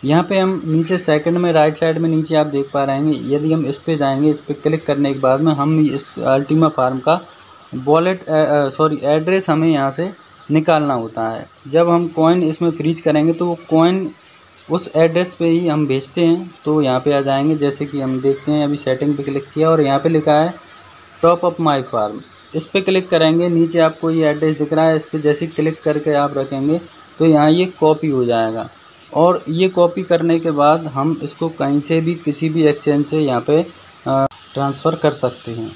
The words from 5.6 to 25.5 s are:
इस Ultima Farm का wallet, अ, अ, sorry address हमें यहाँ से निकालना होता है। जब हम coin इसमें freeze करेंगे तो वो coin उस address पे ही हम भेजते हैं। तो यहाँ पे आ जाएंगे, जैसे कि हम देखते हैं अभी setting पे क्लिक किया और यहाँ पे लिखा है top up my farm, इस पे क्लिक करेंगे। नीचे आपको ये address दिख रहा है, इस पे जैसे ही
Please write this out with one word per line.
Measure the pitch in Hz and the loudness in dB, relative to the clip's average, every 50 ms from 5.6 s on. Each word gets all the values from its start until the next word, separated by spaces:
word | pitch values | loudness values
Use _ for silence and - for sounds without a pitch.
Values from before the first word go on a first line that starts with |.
| 143 151 160 156 | 0 0 2 2
इस | 151 143 127 139 - - - - | 2 2 0 -4 -8 -10 -10 -4
Ultima | 117 127 131 139 139 - 156 160 160 151 | 0 0 2 0 2 0 2 2 2 2
Farm | 151 - 127 127 131 131 | 2 0 0 0 -2 -2
का | 123 151 160 180 175 - - - - - - - - - - | 0 0 0 0 -2 -12 -20 -20 -20 -20 -20 -20 -20 -14 -12
wallet, | 127 127 139 147 160 170 180 190 180 - - | -8 0 2 2 2 2 0 -2 -4 -6 -2
अ, | |
अ, | 156 156 156 139 147 147 143 135 | 0 0 2 2 2 0 0 -2
sorry | 139 - 156 156 151 - | 0 0 0 0 0 -2
address | - 139 147 160 160 170 185 190 190 - | 0 0 0 0 0 0 -2 -2 0 0
हमें | 156 156 160 165 | 0 0 2 0
यहाँ | 156 143 135 135 | 0 0 0 -2
से | 135 147 170 190 196 - - - - - - - | -4 -4 -8 -8 -8 -14 -20 -20 -20 -20 -6 0
निकालना | 147 156 156 170 160 151 151 143 135 | 0 0 2 2 2 2 2 0 -2
होता | 123 117 113 113 123 113 113 | -4 -4 -6 -6 -6 -6 -6
है। | 113 113 - - - _ _ 139 | -6 -8 -12 -16 -20 _ _ -2
जब | 139 160 170 170 | 0 2 2 4
हम | 170 170 175 160 | 2 0 0 -2
coin | 160 165 160 160 175 180 | -2 0 2 2 2 2
इसमें | 175 156 160 - 170 170 | 0 -2 -2 -2 -2 -2
freeze | 160 - 151 160 165 160 | -2 -2 -2 -4 -4 -2
करेंगे | - 160 151 151 151 165 | -2 0 0 2 2 0
तो | 165 165 175 | 0 0 -2
वो | 175 170 | -4 -4
coin | 170 - - 156 160 165 175 180 190 185 156 - _ _ - - - - - _ - - - | -6 -6 0 2 2 4 4 2 0 -4 -6 -10 _ _ -20 -20 -20 -20 -20 _ -20 -8 -4
उस | 156 180 - - - | -4 -4 -4 -2 2
address | 151 165 165 160 175 180 180 - - | 2 2 4 2 0 -2 -2 -4 -4
पे | 170 170 | 0 0
ही | 165 170 180 170 | 0 0 0 0
हम | 151 156 151 | 0 0 0
भेजते | 135 131 135 135 - - 175 170 | 0 -2 -4 -4 -6 -2 0 2
हैं। | 165 165 180 190 180 - - - | 2 2 0 -2 -10 -16 -10 -4
तो | 147 151 156 | -2 0 0
यहाँ | 147 131 127 131 | 2 0 0 0
पे | 127 147 | 0 0
आ | 143 139 | 0 0
जाएंगे, | 139 139 135 135 139 151 160 | 0 0 -2 0 0 0 0
जैसे | 147 143 143 139 - 151 | 0 -2 -4 -2 -4 -8
कि | 143 143 143 | -6 -6 -6
हम | 135 131 131 127 | -4 -4 -4 -2
देखते | 131 139 139 135 - 147 | 0 -2 -2 -2 -2 -2
हैं | 151 151 147 | -2 0 0
अभी | 143 147 | -2 -4
setting | 143 - 139 131 127 147 147 147 | -4 -2 -4 -2 -2 -2 -2 -2
पे | 139 | -2
क्लिक | 139 143 139 139 139 | -4 -4 -6 -6 -8
किया | - - 151 156 160 | -6 -2 0 2 2
और | 165 160 | 4 2
यहाँ | 147 135 139 139 | 2 2 0 0
पे | - 170 | 0 0
लिखा | 165 156 156 156 147 | 0 0 2 2 2
है | 151 160 175 180 - - - - - - - - - - - - - - | 2 2 0 -4 -10 -18 -20 -20 -20 -20 -20 -20 -20 -20 -20 -8 0 2
top | 170 175 170 180 | 2 2 2 0
up | 175 170 170 | -4 -2 0
my | 165 156 143 135 123 - - | 0 0 0 0 -2 -2 -2
farm, | 117 107 104 107 107 - - - - - - - | -2 -2 -2 -4 -10 -16 -18 -20 -20 -20 -8 -8
इस | 160 160 | -8 -8
पे | - - 196 | -2 -4 -2
क्लिक | 190 196 196 185 185 185 | 0 2 0 0 0 0
करेंगे। | 180 165 160 156 160 165 175 175 | 2 2 4 4 2 2 0 2
नीचे | 170 165 170 165 165 170 | 2 2 2 2 2 2
आपको | 160 160 160 - - 165 | 2 2 2 -2 -4 -2
ये | 160 165 156 | 0 2 2
address | 151 147 151 160 156 156 143 | 0 0 0 0 -2 0 -2
दिख | 151 147 | -2 -2
रहा | 156 156 160 | 0 2 2
है, | 165 160 | 2 2
इस | 156 156 | 0 -2
पे | - - 160 | -6 -8 -2
जैसे | 147 147 147 147 170 | 0 0 0 0 -4
ही | 165 | -8